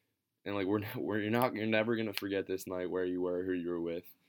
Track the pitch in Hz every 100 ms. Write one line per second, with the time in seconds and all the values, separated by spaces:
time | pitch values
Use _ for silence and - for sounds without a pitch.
0 | _ _ _ _ 98 101 92 107 104 -
1 | 78 104 104 120 127 104 110 110 110 113
2 | 110 - 101 98 92 95 92 92 90 92
3 | 90 90 90 90 92 92 85 87 85 85
4 | - -